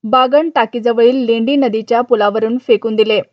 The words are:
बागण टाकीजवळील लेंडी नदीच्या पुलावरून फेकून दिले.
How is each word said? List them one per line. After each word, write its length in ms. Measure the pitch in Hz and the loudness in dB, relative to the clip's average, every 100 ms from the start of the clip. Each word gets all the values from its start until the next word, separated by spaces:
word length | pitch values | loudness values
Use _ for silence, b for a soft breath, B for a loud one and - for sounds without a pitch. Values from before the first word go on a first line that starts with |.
बागण 460 | 214 254 254 285 330 | 0 0 2 2 0
टाकीजवळील 600 | 302 220 240 233 226 233 262 | -2 -4 -2 -2 2 2 2
लेंडी 400 | 233 226 226 285 | 0 0 0 0
नदीच्या 440 | 240 220 220 233 | 0 -2 -2 -2
पुलावरून 580 | 247 226 208 214 220 247 | 0 0 0 0 -4 -4
फेकून 380 | - 208 226 220 | 0 0 0 -2
दिले. 240 | 214 208 - | 0 0 -4